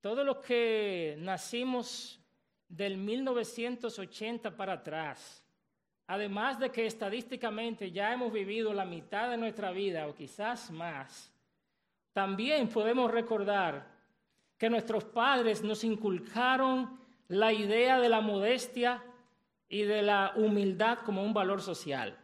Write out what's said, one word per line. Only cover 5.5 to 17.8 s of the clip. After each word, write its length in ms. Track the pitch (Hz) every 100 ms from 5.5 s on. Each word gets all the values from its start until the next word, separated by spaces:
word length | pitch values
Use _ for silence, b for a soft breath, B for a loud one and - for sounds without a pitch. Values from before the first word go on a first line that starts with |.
| _ _ _ _ _ _
además 520 | 190 208 196 233 254
de 120 | 254
que 160 | - 226
estadísticamente 1040 | 220 202 220 233 254 233 214 233 226 196
ya 200 | 180 208
hemos 220 | 247 247
vivido 400 | 214 196 214 220
la 100 | 202
mitad 460 | 185 170 - 202 240
de 80 | 240
nuestra 340 | 226 220 202
vida, 360 | 185 196 170 151
o 80 | 147
quizás 560 | 139 - 214 233 -
más, 600 | 160 170 147 135 - - _ _ _ _ _ _ _ _
también 540 | - 196 196 240 302 240
podemos 440 | 233 214 247 240
recordar 800 | 233 233 226 202 202 180 139 - - _ _ _ _ _ _
que 140 | 226
nuestros 320 | 233 233 220
padres 580 | - - 240 269 226 214
nos 220 | 208 214
inculcaron 1160 | 226 214 220 180 - 220 247 262 262 262 254 B B B B
la 260 | 180 220
idea 460 | 214 202 220